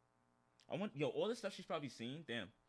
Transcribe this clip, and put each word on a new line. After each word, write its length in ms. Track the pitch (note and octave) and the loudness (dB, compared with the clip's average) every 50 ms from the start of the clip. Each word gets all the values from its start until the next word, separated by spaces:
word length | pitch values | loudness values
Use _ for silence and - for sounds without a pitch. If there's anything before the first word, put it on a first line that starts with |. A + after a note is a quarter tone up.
| _ _ _ _ _ _ - _ - - _ - - - - | _ _ _ _ _ _ -20 _ -20 -20 _ -16 -6 -2 0
I 40 | |
want, 160 | D3+ G3 G#3+ - | 0 0 0 0
yo, 120 | C#3 D3 B2+ | 2 2 2
all 200 | - C3+ E3+ G#3+ | 4 4 2 2
the 80 | A#3+ | 2
stuff 160 | A#3+ - G3 F#3+ | 0 -2 -4 -4
she's 120 | - F#3 | -4 -4
probably 220 | - F#3 D#3+ D3 C3 | -2 0 0 0 -2
seen. 360 | - - A2+ A#2+ C3+ E3 E3 | -4 -4 -4 -4 -4 -4 -4
Damn. 220 | - A#2 A#2+ G2 F2+ - _ _ | -2 -2 -2 -2 -4 -8 _ _